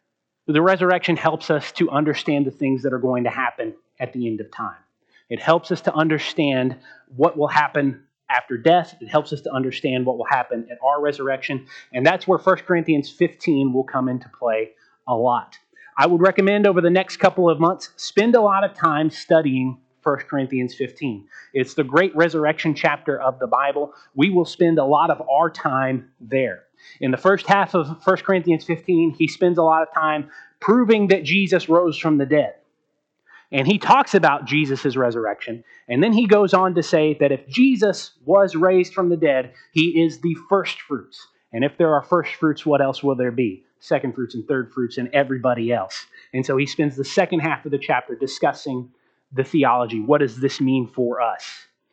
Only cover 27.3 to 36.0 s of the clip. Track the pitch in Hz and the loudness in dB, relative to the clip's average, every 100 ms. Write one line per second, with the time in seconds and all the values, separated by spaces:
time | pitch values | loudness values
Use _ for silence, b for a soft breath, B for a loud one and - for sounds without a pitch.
27.3 | 196 - 202 175 180 143 160 - 180 - | 2 2 2 2 -2 -4 -4 -2 0 0
28.3 | 185 170 160 - 165 - 170 165 139 156 | 0 2 0 -2 -6 0 0 0 0 -4
29.3 | - 180 170 160 160 160 - 156 151 147 | 0 0 2 2 2 0 -2 -2 -2 -8
30.3 | B B _ - 247 226 220 196 190 143 | B B _ 0 2 4 2 2 0 0
31.3 | 190 190 180 - 170 175 - 165 151 131 | -2 0 0 2 2 2 0 0 0 2
32.3 | 147 117 - _ _ _ _ _ _ b | 0 0 -6 _ _ _ _ _ _ b
33.3 | b b 139 135 208 - 254 269 196 160 | b b -2 0 2 4 2 4 2 2
34.3 | 143 139 147 143 135 143 127 123 117 107 | 0 -2 -2 -2 -2 -2 0 -2 -2 -4
35.3 | 104 - 113 b b - 123 | -6 -10 -14 b b -4 0